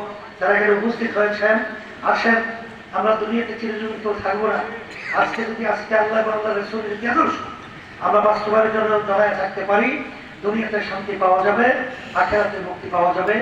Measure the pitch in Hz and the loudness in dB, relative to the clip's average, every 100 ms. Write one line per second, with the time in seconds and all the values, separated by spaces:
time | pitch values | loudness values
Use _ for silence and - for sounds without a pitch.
0 | - - - - 185 208 214 202 226 233 | -4 -12 -14 -2 2 4 4 2 2 -2
1 | 226 202 208 208 214 226 - - - - | -2 2 0 2 2 2 0 -8 -14 -4
2 | 196 - 233 233 - - - - - 185 | 0 2 2 2 0 -6 -12 -16 -8 0
3 | 214 214 208 233 220 214 226 214 220 - | 2 2 0 -2 -2 -4 -6 -4 -6 -4
4 | - - 196 208 214 - - - - - | -4 -2 -2 0 0 0 -4 -8 -12 -12
5 | - 196 202 233 226 226 220 208 - 220 | -2 0 2 0 -4 -2 -2 -2 2 2
6 | 214 220 220 214 214 202 208 220 208 208 | 2 2 0 0 -2 -2 -4 -6 -6 -4
7 | 240 - - - - - - - - - | 0 2 2 0 -8 -12 -16 -16 -18 -4
8 | 185 208 214 214 214 220 220 220 214 208 | 2 4 4 2 2 2 4 2 2 2
9 | 196 196 208 190 190 202 190 202 262 294 | 2 2 2 0 -4 -4 0 2 2 -2
10 | - - - - 202 226 220 208 - 190 | -6 -12 -16 -6 -2 -2 -2 -2 -4 -6
11 | 202 190 185 190 202 214 247 262 - - | -6 2 4 6 4 4 4 2 -2 -10
12 | - 180 185 208 202 202 180 180 196 180 | -4 0 2 2 0 -2 -8 -8 -2 2
13 | 196 180 190 220 | 2 2 2 0